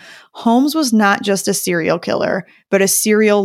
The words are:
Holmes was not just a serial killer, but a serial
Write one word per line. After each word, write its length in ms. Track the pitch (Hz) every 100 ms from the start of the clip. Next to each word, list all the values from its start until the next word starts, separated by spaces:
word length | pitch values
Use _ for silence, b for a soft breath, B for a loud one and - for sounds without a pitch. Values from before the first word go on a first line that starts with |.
| B B B
Holmes 400 | - 233 233 285
was 180 | 311 277
not 300 | 220 202 202
just 260 | 196 196 -
a 60 |
serial 440 | 190 185 170 165 165
killer, 480 | - - - 190 - b b
but 120 | 196
a 40 | 190
serial 540 | - 214 214 214 208